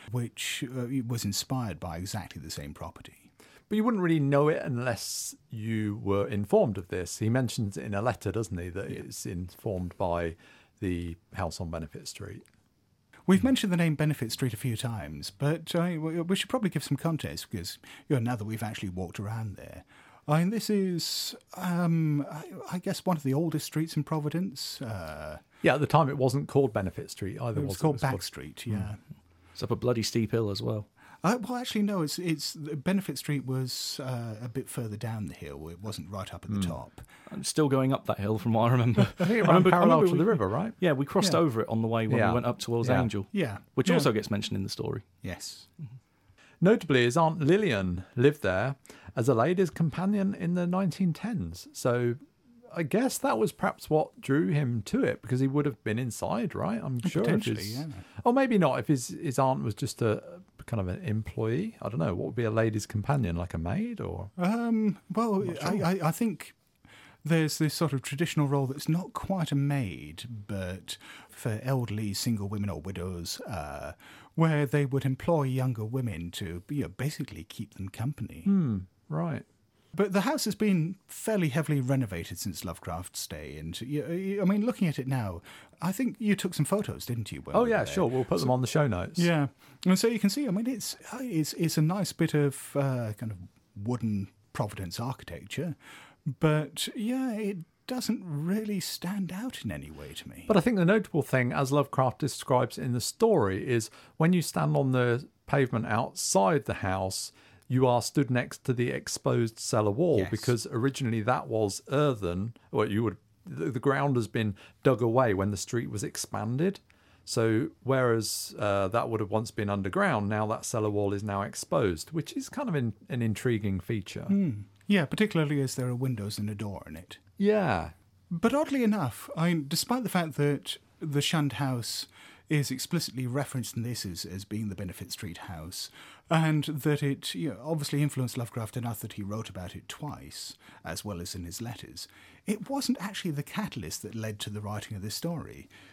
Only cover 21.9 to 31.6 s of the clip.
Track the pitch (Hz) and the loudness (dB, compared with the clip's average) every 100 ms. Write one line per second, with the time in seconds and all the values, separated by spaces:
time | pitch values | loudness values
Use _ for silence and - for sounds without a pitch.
21.9 | 165 160 147 - - - - - 180 196 | 4 4 2 0 -8 -12 -12 -6 -4 -4
22.9 | 175 190 165 135 135 170 156 - 151 160 | -2 -2 0 0 0 0 -2 -2 -2 -2
23.9 | 156 143 160 147 165 190 147 - - 117 | -2 -2 -2 -2 -2 -4 -6 -10 -8 -8
24.9 | 101 80 76 76 76 - - 165 135 147 | -6 -8 -10 -10 -12 -16 2 4 4 6
25.9 | 151 143 143 131 135 143 139 135 110 92 | 4 4 2 2 2 2 2 2 2 -2
26.9 | - - - 98 - 120 113 139 92 156 | -4 -10 -8 -8 -4 -4 -2 -4 0 0
27.9 | 143 135 101 - - 71 - 120 104 104 | 0 -2 -2 -6 -10 -12 -10 -4 -4 -4
28.9 | 104 - - _ _ - - - 117 123 | -8 -14 -20 _ _ -20 -8 -4 -2 0
29.9 | 117 107 120 107 117 107 98 120 107 - | 0 0 0 0 0 0 -2 -4 -4 -8
30.9 | _ - - 170 240 214 247 | _ -20 -2 0 0 -2 -6